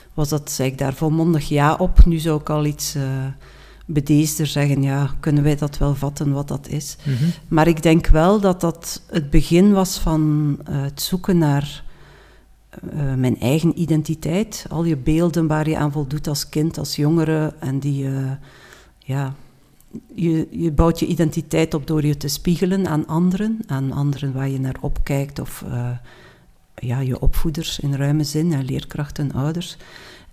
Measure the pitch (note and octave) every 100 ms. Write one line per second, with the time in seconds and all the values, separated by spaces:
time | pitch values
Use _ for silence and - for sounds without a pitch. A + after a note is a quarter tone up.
0 | - - D3 D3+ D3 - C3 C3 C3+ C3
1 | D#3+ D#3+ E3 E3 C#3+ D3 C#3+ D#3 F#3 -
2 | - E3 D#3+ D3+ D3 D3+ D3+ D3 - C#3+
3 | C3+ C3+ C3+ C3+ - - - - - D3+
4 | D3 D3 D#3 - D3 C#3+ C#3+ C#3 C3+ C#3
5 | C#3 - - D3 C#3+ D3 D3 - C#3+ C#3+
6 | C#3 C#3+ D3 C#3 C#3+ C#3 - C#3+ D3 -
7 | C#3+ B2+ D#3+ E3 - D#3+ D#3+ E3 E3 D#3+
8 | - D#3 E3+ G#3 G3 F3+ E3+ - - -
9 | - F3+ C#3+ D#3 D3+ E3+ G3+ G3 F#3 -
10 | E3+ D#3+ D#3 D3+ D3 C#3 - C#3+ C#3 C#3+
11 | - F#3 - F3+ D3+ C#3+ C#3+ - - -
12 | - - - - _ _ _ - - D3+
13 | C#3+ C3 B2+ A#2 A#2 D3+ E3 D#3 E3 D#3
14 | D#3 D#3 D3+ E3+ A3 - - D#3 E3+ D3+
15 | B2+ D#3 F3 E3+ D#3+ D3+ D3+ D#3 D3 D3
16 | C3+ D3 D#3+ C#3+ - D#3 D#3+ - D3 -
17 | D3 E3 D#3+ D#3 D#3 D3+ C3+ C3+ C#3+ C#3
18 | C3+ C3+ C3 C3+ - - - - - _
19 | - C3+ C3+ C#3 - _ _ _ - -
20 | - - E3 D#3+ - - E3 D3 E3 E3
21 | - D3+ D#3+ D#3 - D#3+ D#3+ D#3+ C#3 D#3
22 | D3 C#3+ D3 C#3+ - F3 F#3 G3 F#3 D3+
23 | D3+ D#3 F3+ F#3+ G#3+ A3 - C3+ C3+ C#3
24 | C#3+ C3+ C#3+ C3 C3+ C3+ C3 C3 C#3 -
25 | - C#3 C#3 C#3 A#2+ - - B2 B2 B2
26 | - - - - _ _ _ - B2 A#2+
27 | C3 - C#3 - E3+ D3+ D#3+ - D3 C#3
28 | C#3 D3+ C#3+ D3+ E3+ C#3+ C3 C3 - -
29 | C#3+ - C#3+ - C#3+ E3 F3 - - -
30 | - - -